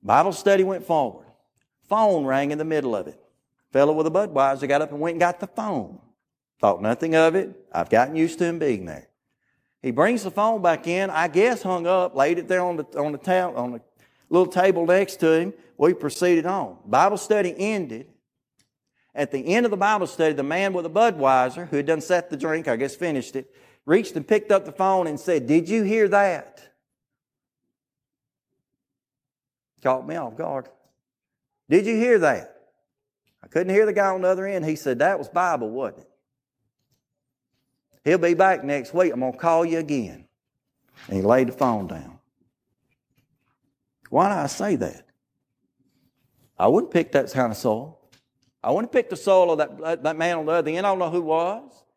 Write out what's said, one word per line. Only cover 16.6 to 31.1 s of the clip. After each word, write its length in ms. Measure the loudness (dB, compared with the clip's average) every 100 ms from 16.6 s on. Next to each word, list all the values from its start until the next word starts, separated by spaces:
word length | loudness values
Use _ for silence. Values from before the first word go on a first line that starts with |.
| -6 -12
Bible 340 | -2 2 4 0
study 360 | 0 0 0 -4
ended. 520 | -4 -4 -6 -12 -16 _ _ _ _ _ _ _ _ _ _
At 160 | -6 -4
the 160 | -4 0
end 180 | 0
of 60 | 2
the 60 | 0
Bible 320 | 0 0 -2
study, 260 | 0 0
the 80 | 0
man 300 | -2 -2 -2
with 100 | -4
the 80 | -4
Budweiser, 800 | 2 2 2 4 4 2 -4 -6
who 80 | -4
had 100 | 0
done 140 | -2
set 300 | 0 -2 -2
the 60 | -6
drink, 300 | -4 -4 -2
I 80 |
guess 220 | -2 -2 -4
finished 400 | -4 -4 -6 -10
it, 180 | -12 _ _ _
reached 320 | 2 2 2 -8
and 100 | 0
picked 240 | 0 2
up 140 | 0
the 80 | 0
phone 340 | -2 0 2 0
and 140 | -4
said, 260 | -2 -2 2
"Did 220 | 0 2
you 160 | -2
hear 240 | 0 2 2
that?" 600 | 4 2 -2 -10 -20 -20 _ _ _ _ _ _ _ _ _ _ _ _ _ _ _ _ _ _ _ _ _ _ _ _ _ _ _ _ _ _ _
Caught 220 | -2 -2
me 120 | -4 -10
off 200 | -10 -8
guard. 320 | -8 -8 -10 _ _ _ _